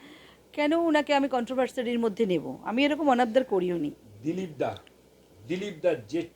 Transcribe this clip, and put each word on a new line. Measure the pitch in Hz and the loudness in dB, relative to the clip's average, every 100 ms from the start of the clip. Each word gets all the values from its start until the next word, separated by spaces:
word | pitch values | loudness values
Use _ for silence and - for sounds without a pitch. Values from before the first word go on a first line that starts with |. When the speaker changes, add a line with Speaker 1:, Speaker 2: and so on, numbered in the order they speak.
| - - - - - | -12 -20 -20 -20 -10
Speaker 1:
কেন | - 294 | -2 2
ওনাকে | 330 339 302 294 | 2 4 2 4
আমি | 285 277 | 2 2
কন্ট্রোভার্সির | 254 233 262 247 269 240 240 | 0 -2 -2 -2 -2 -2 0
মধ্যে | 226 190 226 | 0 0 0
নেব? | 170 143 - | 0 -2 -8
আমি | - 220 285 | -4 0 2
এরকম | 302 302 | 2 2
অনাবদার | 240 247 220 | 2 2 2
করিও | 262 196 180 175 | 2 0 0 -2
নি। | 147 - - 101 | -4 -8 -16 -8
Speaker 2:
দিলীপ | 131 175 185 139 | -6 -4 -6 -4
দা, | 131 98 - - _ _ _ - 107 | -6 -6 -14 -20 _ _ _ -18 -8
দিলীপ | 180 208 160 | -6 -6 -4
দার | 175 147 104 | -2 -2 -4
যে | 165 - | -6 -6